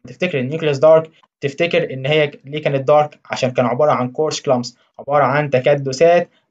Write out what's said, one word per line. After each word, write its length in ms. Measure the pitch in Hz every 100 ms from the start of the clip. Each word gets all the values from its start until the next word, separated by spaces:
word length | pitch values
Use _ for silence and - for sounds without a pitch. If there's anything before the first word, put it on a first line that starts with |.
| -
تفتكر 320 | 127 180 143
النيوكليوس 380 | 127 156 151 135
دارك، 340 | 156 160 160 _ _ _
تفتكر 520 | 143 - 170 175 -
إن 120 | 131 131
هي 220 | 156 147
ك-، 120 | - 131
ليه 160 | 151
كانت 260 | 151 139 139
دارك؟ 320 | 151 147 - _
عشان 260 | - 127
كان 140 | 123 123
عبارة 260 | 123 151
عن 200 | 123 123
كورس 300 | 123 156 147
كلامس، 360 | 143 127 123 - _ -
عبارة 240 | 117 147
عن 260 | 123 139 147
تكدسات 800 | 127 139 139 135 127 165 175 175 _ _